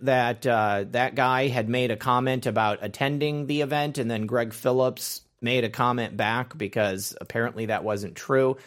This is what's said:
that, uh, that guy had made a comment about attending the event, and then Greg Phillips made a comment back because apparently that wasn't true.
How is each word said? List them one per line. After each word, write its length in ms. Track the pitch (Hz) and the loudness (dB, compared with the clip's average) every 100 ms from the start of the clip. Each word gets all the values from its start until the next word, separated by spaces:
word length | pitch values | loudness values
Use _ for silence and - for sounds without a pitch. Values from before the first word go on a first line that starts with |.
that, 440 | 131 127 120 117 131 | 2 4 2 0 2
uh, 380 | 117 107 101 101 | 4 4 2 0
that 220 | 123 127 | 0 0
guy 340 | 135 127 131 139 | 2 2 4 2
had 220 | 120 110 | 0 0
made 220 | 127 123 | 0 0
a 60 | 107 | 0
comment 480 | 131 123 131 131 123 | 2 2 2 0 0
about 340 | 110 107 104 | 2 2 0
attending 640 | 131 - 139 143 147 147 139 | -4 -4 -2 0 -2 -2 -2
the 160 | 147 | -2
event, 360 | 143 147 147 139 | 0 0 -2 -2
and 120 | 117 | -2
then 160 | 113 107 | -2 0
Greg 280 | 123 117 | 0 -2
Phillips 680 | - 127 127 131 - - - _ _ | -2 0 2 2 0 -8 -10 _ _
made 220 | 120 127 | 0 2
a 60 | 113 | 0
comment 460 | 113 123 123 110 104 | 2 2 2 -2 0
back 420 | 107 117 123 156 | 0 0 -2 -6
because 580 | 101 113 104 95 104 - | -4 0 0 0 -6 -10
apparently 460 | - 117 117 110 110 | -8 -4 -4 -4 -4
that 180 | 104 | -2
wasn't 320 | 101 101 98 82 | -2 -4 -4 -8
true. 420 | - 135 131 131 | 0 2 2 0